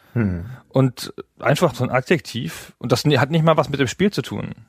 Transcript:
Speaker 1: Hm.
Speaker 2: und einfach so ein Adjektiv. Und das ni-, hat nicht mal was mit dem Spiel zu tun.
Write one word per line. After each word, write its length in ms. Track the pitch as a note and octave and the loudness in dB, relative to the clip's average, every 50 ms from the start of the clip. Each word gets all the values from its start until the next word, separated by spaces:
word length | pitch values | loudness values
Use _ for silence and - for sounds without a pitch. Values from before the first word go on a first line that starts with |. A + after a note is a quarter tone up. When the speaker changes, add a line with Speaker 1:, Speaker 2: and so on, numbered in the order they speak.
| _ _ - | _ _ -2
Speaker 1:
Hm. 320 | B2 A2+ G2 F2+ F2 F#2 A#2+ C3 - - _ | 0 0 0 -2 -4 -8 -10 -14 -16 -10 _
Speaker 2:
und 420 | - C3+ C3 C3 - - - - - - - _ _ - | 2 2 2 2 0 -4 -14 -14 -12 -14 -16 _ _ -4
einfach 360 | - A#2+ D3 - F#3 D3+ A#2 | 0 0 2 2 2 0 0
so 100 | - B2 | 0 -4
ein 60 | - | -2
Adjektiv. 840 | A2 B2+ C3 - F#3+ D#3 - - - A2+ - - - - - - - - | -2 -2 2 2 0 0 0 -6 -8 -8 -8 -8 -10 -14 -18 -20 -16 -6
Und 140 | - A#2+ | -2 0
das 120 | B2 - - | 0 2 2
ni-, 140 | D3 D3 A#2 | 4 4 4
hat 120 | C3 C3+ | 2 2
nicht 140 | E3 E3 D#3 | 2 2 4
mal 140 | E3 D#3+ D#3 | 4 4 4
was 100 | D3 - | 2 0
mit 100 | C#3+ C#3 | 0 -2
dem 100 | C#3 A#2 | -2 0
Spiel 220 | - - F3+ G#3 | 0 0 0 0
zu 120 | - - | 0 -2
tun. 300 | - - - - - - - - - | -6 -6 -6 -8 -8 -8 -10 -14 -18